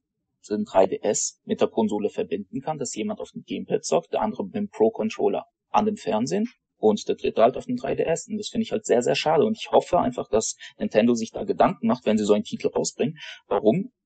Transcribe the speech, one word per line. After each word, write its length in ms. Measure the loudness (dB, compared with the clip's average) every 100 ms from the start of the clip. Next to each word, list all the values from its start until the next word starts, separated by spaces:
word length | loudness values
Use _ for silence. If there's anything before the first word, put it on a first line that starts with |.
| _ _ _ _ -6
den 160 | -4
drei 220 | 0 2 2
D 120 | 2
S 380 | -2 -2 -4 -8
mit 160 | -6 -2
der 80 | 0
Konsole 400 | 0 0 0 -4
verbinden 520 | -4 -6 -6 -8 -8
kann, 180 | -6 -6
dass 160 | -6
jemand 260 | -6 -6 -6
auf 100 | -10
dem 140 | -12
Gamepad 400 | -10 -8 -2 -2
zockt, 280 | 0 -2 0
der 100 | -4
andere 220 | -2 -4
mit 120 | -6 -6
dem 120 | -4
Pro-Controller 800 | 2 2 2 -4 0 0 0 -6 _ _
an 140 | 0
dem 120 | 0 -2
Fernsehen 520 | -2 -2 0 -2 -4 -8 _ _
und 280 | 2 2 0
der 60 |
dritte 280 | -4 -2 4
halt 140 | 2 2
auf 100 | -4
dem 100 | -4
drei 180 | -4
D 100 | -2
S. 220 | 0 -2 -4
Und 100 | -8
das 100 | -6
finde 160 | -4
ich 80 | -2
halt 120 | -2
sehr, 180 | 2 2
sehr 120 | 4
schade. 300 | 2 2 4
Und 120 | 2 0
ich 140 | 2
hoffe 300 | 2 4 2
einfach, 280 | 2 -2 -2
dass 280 | -2 -2 -6 -16 -8
Nintendo 360 | 0 4 4
sich 160 | 2 -2
da 140 | -6
Gedanken 420 | -2 2 2 2 0
macht, 200 | 0 2
wenn 120 | 2
sie 60 |
so 80 | 4
einen 120 | 2
Titel 240 | 0 -4 -2
rausbringen, 500 | -2 -4 -2 -4 -4 -14 -16 -4
warum, 460 | 0 2 2 -2 _